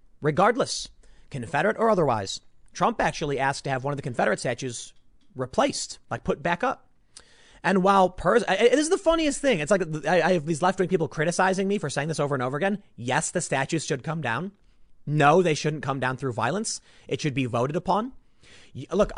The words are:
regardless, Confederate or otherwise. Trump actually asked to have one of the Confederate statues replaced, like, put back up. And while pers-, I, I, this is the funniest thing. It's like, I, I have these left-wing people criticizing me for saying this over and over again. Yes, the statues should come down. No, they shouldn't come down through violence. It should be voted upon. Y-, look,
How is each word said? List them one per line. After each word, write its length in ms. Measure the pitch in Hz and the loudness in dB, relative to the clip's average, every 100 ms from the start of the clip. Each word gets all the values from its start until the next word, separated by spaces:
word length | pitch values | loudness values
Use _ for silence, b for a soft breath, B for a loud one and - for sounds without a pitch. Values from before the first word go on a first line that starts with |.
| - - | -20 -4
regardless, 680 | 147 147 208 247 - - - - b b b | -2 2 2 2 -4 -4 -10 -18 b b b
Confederate 460 | 143 110 139 190 - | -10 -4 0 0 2
or 120 | 226 | 2
otherwise. 500 | 196 143 110 95 - - - - | 2 2 0 -4 -10 -14 -20 -20
Trump 300 | - 190 220 | -2 0 0
actually 360 | 170 - 147 131 | -2 -2 -4 0
asked 260 | 135 139 | -2 -2
to 60 | 139 | -4
have 140 | 131 | -4
one 80 | 135 | -4
of 60 | 143 | -6
the 40 | |
Confederate 380 | 143 117 208 196 | -6 -2 0 0
statues 540 | 135 120 131 120 - - - - - 131 | -4 -4 -8 -10 -14 -20 -20 -20 -18 -10
replaced, 640 | 127 - 269 - - - - | -4 0 0 -2 -10 -14 -10
like, 140 | 117 | -6
put 180 | - 143 | -4 -4
back 220 | 170 175 | -2 -2
up. 240 | 254 - _ _ _ B B B B B | -2 -4 _ _ _ B B B B B
And 200 | 165 190 | 2 4
while 260 | 190 196 185 | 6 6 4
pers-, 360 | - 170 233 - | 2 2 4 2
I, 80 | 185 | 4
I, 120 | 233 | 4
this 120 | 277 | 4
is 80 | 311 | 2
the 80 | 381 | 2
funniest 460 | 330 330 302 - | 2 2 0 0
thing. 160 | 277 180 | 0 0
It's 100 | 147 | 2
like, 120 | 196 165 156 147 | 2 2 -2 2
I, 160 | 180 | 2
I 100 | 160 | 4
have 140 | 185 147 | 2 0
these 160 | 151 | 0
left-wing 260 | 180 185 180 | 0 0 0
people 180 | 180 156 | 0 -2
criticizing 600 | - 160 170 190 190 196 | -2 0 2 2 2 0
me 80 | 202 | -2
for 140 | 147 | -2
saying 180 | 143 156 | -4 -4
this 100 | 156 | -2
over 160 | 143 | -2
and 80 | 139 | 0
over 140 | 127 143 | -2 -2
again. 260 | 196 208 - - | -2 -2 -8 -10
Yes, 340 | 123 135 - | -2 0 0
the 120 | 180 | -4
statues 420 | - 135 135 165 | -2 -2 0 -4
should 180 | - 139 | -2 -6
come 200 | 160 160 | -6 -6
down. 300 | 123 117 190 - _ _ - - | -4 -4 -6 -12 _ _ -20 -14
No, 380 | - 151 143 175 | -2 4 6 6
they 100 | 175 | 4
shouldn't 300 | 147 147 151 | 0 -2 -4
come 180 | 131 135 | -4 -2
down 160 | 127 123 | -4 -4
through 160 | 135 | -6
violence. 480 | 113 117 185 226 - b b b | -2 -2 -2 -6 -10 b b b
It 120 | 139 | -4
should 140 | 156 | -4
be 100 | 127 | -2
voted 320 | 123 120 127 175 | -2 -2 -2 -2
upon. 360 | 190 190 254 - _ _ B B B | 0 -2 -2 -12 _ _ B B B
Y-, 120 | 120 - | -16 -4
look, 220 | 185 202 | 0 0